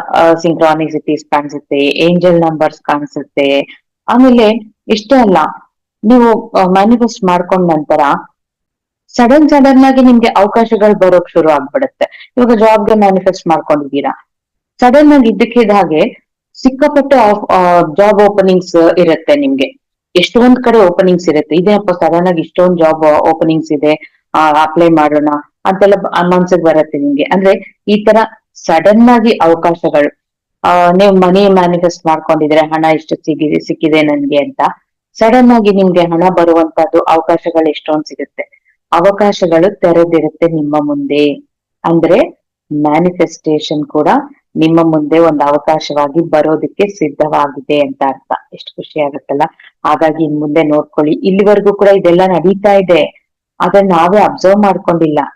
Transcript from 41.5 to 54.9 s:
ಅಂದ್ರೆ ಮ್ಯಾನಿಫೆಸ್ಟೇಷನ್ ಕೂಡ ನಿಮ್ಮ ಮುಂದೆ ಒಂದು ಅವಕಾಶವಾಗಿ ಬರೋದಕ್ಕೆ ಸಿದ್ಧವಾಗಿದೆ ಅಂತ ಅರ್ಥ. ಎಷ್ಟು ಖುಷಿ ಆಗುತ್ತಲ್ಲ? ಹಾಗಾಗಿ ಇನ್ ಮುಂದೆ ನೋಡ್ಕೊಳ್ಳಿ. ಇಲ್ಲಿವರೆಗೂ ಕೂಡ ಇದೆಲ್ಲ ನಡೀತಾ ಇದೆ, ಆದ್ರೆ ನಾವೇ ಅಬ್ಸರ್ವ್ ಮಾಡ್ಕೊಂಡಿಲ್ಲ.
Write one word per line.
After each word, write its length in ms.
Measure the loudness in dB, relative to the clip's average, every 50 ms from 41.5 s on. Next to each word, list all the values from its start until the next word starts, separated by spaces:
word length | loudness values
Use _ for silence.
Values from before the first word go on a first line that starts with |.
| _ _ _ _ _ _ -4
ಅಂದ್ರೆ 440 | -2 -2 0 0 2 2 0 0 -2 -6 _ _ _ _ _ _ -10 -6
ಮ್ಯಾನಿಫೆಸ್ಟೇಷನ್ 1120 | -4 -2 -2 0 0 0 -2 -2 -4 -4 -6 -6 -8 -6 -4 -4 -4 -4 -6 -6 -8 -6
ಕೂಡ 240 | -4 -4 -2 0 0 0 -2 -4 -8 -14 _ _ _ -6
ನಿಮ್ಮ 240 | -2 -2 0 2 0
ಮುಂದೆ 380 | 0 0 0 -2 -2 0 0 2
ಒಂದು 260 | 2 2 0 0 0
ಅವಕಾಶವಾಗಿ 840 | -2 -2 -2 -2 -2 -4 -2 -4 -6 -4 -4 -4 -2 -2 -4 -2 0
ಬರೋದಕ್ಕೆ 580 | 0 0 0 0 -2 -4 -4 -6 -4 -4 -4 -4
ಸಿದ್ಧವಾಗಿದೆ 920 | -4 -6 -6 -6 -4 -4 -4 -2 -2 -2 -4 -4 -6 -10 -8 -4 -2 -2
ಅಂತ 220 | -2 -2 -4 -6 -4
ಅರ್ಥ. 260 | -6 -6 -6 _ -10 -10 -10 -10 _
ಎಷ್ಟು 240 | -20 -20 -20 -20 -18
ಖುಷಿ 240 | -18 -16 -10 -8 -6
ಆಗುತ್ತಲ್ಲ? 420 | -6 -6 -8 -10 -10 -6 -4 -4 -4 -6 -6 _ -20 -20 _ _ -6
ಹಾಗಾಗಿ 380 | -4 -2 0 0 -2 -2 -2 -4
ಇನ್ 160 | -4 -4 -4
ಮುಂದೆ 220 | -4 -2 -2 -2
ನೋಡ್ಕೊಳ್ಳಿ. 500 | 0 0 -2 -2 -4 -4 _ -4 -2 -2
ಇಲ್ಲಿವರೆಗೂ 600 | -2 -2 -2 -2 0 0 2 2 2 2 2 0 0
ಕೂಡ 140 | 2 2 2
ಇದೆಲ್ಲ 320 | 2 2 2 2 2 2 2
ನಡೀತಾ 460 | 0 0 0 0 0 0 0 0 2
ಇದೆ, 560 | 2 2 2 2 0 0 0 -2 -6 _ _ _ _ _ _ _ _ -6
ಆದ್ರೆ 220 | -4 0 2 2
ನಾವೇ 360 | 2 2 2 0 2 2 2 2
ಅಬ್ಸರ್ವ್ 380 | 0 0 -2 0 0 2 2
ಮಾಡ್ಕೊಂಡಿಲ್ಲ. 640 | 2 2 0 0 -2 -2 -4